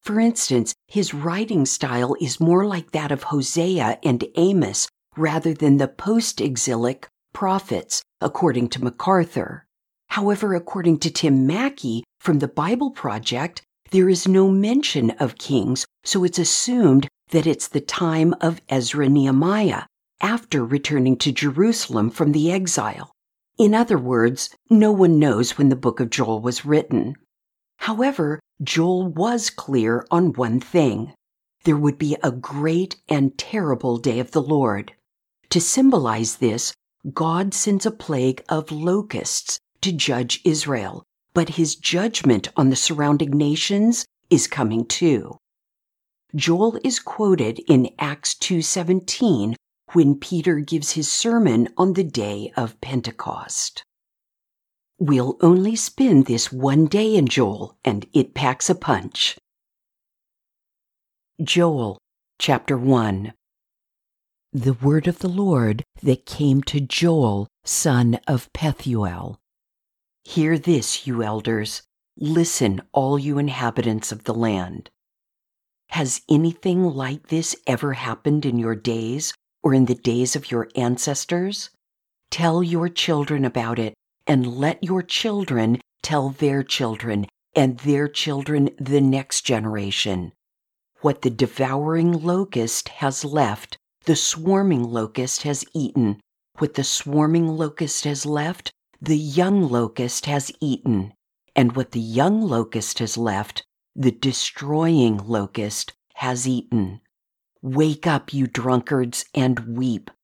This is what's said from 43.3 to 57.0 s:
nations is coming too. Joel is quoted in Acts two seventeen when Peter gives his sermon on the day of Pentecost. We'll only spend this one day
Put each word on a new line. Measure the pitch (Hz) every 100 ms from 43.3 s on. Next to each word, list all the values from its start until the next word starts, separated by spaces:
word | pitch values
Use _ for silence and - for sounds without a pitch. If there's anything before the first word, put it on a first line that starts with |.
| 143
nations | 147 156 - 202 226 233 - _ _
is | 160 -
coming | - 110 113
too. | 117 - 175 120 - - _ _ _ _ _ _ _ _ _
Joel | 147 160 170 226 226
is | - 233
quoted | - - 208 185 110 - -
in | 135 123 -
Acts | 147 143 -
two | - - 175
seventeen | 156 196 170 185 185 - 240 131 104 117 _ _ _
when | 170 143
Peter | 143 - 175 175 151
gives | 143 165 147
his | 160 147
sermon | - 233 233 190 113 117 -
on | 185
the | 185
day | 170 123 104 101 110 -
of | 113 -
Pentecost. | 131 131 113 - - - - - - - - _ _ _ _ _ _ _ _ _ _ _
We'll | 156 131 127 -
only | 170 180 196 226
spend | - - 269 147
this | 135 117 -
one | 131 135 143 156
day | 202